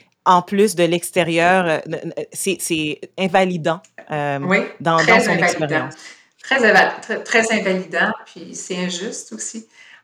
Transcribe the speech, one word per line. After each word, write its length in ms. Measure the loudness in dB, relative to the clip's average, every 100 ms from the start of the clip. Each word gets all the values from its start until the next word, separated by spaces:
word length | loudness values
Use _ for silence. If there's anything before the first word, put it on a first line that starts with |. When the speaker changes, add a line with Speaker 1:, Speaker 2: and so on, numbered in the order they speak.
| _ _ 4
Speaker 1:
en 160 | 4
plus 340 | 4 2 2 2
de 80 |
l'extérieur, 800 | 0 0 -2 0 0 2 4 4 2
euh, 120 | -2 -4
n-, 260 | -8 -8 -10
n-, 100 | -10
c'est, 260 | -6 -4 -4
c'est 400 | -4 -2 -2 -6 -12 -4
invalidant, 640 | 2 2 2 0 -2 -4 -8 -20 -8
euh, 260 | -4 -2 -4
Speaker 2:
Oui, 160 | 0 0 -2 -4
Speaker 1:
dans, 200 | 0 2
Speaker 2:
très 80 | 4
Speaker 1:
dans 140 | 4
son 100 | 2
Speaker 2:
invalidant. 160 | 0 0
Speaker 1:
expérience. 480 | 0 -2 -2 -4 -12 -20 -20 _ _
Speaker 2:
Très 240 | -4 2
inva-, 360 | 6 6 4 -2
très, 240 | -8 -8
très 280 | 0 0 2
invalidant, 600 | 0 0 -2 -4 -2 -2 -4 -14
puis 280 | -20 -16
c'est 220 | -16 -8 -6
injuste 560 | -6 -6 -8 -10 -14
aussi, 340 | -12 -12 -12 -18 _ -20 -20